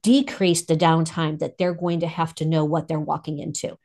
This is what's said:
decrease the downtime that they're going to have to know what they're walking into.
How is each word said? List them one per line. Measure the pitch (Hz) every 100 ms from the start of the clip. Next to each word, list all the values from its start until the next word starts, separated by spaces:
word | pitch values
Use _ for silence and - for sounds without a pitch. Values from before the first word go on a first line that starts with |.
decrease | 214 269 277 - 185 170 -
the | 156
downtime | 165 160 165 - 156 151
that | 156 -
they're | 180
going | 170 175 170
to | 165
have | 165 165
to | -
know | 156 160
what | 151 165 151
they're | 156
walking | 151 147 - 147
into. | 160 - - -